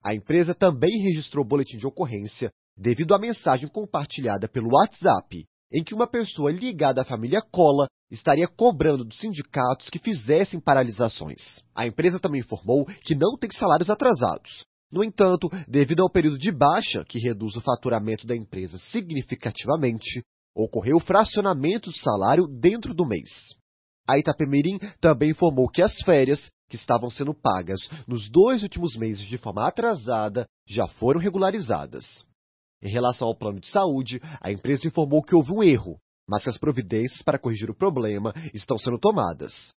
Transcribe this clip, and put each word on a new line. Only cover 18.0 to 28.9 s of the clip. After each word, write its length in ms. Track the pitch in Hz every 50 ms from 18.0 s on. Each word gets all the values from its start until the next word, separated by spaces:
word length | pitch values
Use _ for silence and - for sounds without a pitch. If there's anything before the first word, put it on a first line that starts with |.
| 104 107 110 104 -
da 100 | 113 123
empresa 420 | 117 110 _ - 92 92 87 82 90 - - -
significativamente, 1300 | 240 196 170 160 139 123 _ - - - 117 107 - - 104 143 165 143 123 113 110 - - - 127 117 _ _ _ _ _ _
ocorreu 440 | - 110 110 - 117 101 117 147 165
o 20 |
fracionamento 880 | - - 180 196 220 214 - 214 196 202 180 139 135 160 202 233 - 196
do 60 | 156
salário 500 | - - 143 107 101 95 107 135 160 185
dentro 480 | 151 139 120 110 175 214 240 208 - 165
do 100 | 160 175
mês. 260 | 135 104 82 58 - - - - - - _ _ _ _ _ _ _ _ _ _
A 100 | - 131
Itapemirim 640 | 143 151 - 143 - 156 139 139 143 147 170 196 196 - 208 - _
também 300 | - 165 156 120 147 156
informou 380 | 160 - 180 170 143 131 131 -
que 140 | - - 175
as 180 | - - - -
férias, 460 | - 175 143 135 131 143 147 - - _ _ _ _
que 80 | -
estavam 340 | 113 - - 120 120 117 123
sendo 240 | 113 - 143 139 151
pagas 460 | _ _ 131 98 92 90 82 95 98 - - 160 156 131
nos 240 | - 123 117 104 107
dois 320 | 110 165 196 240 262 233 208
últimos 320 | 190 - 175 170 165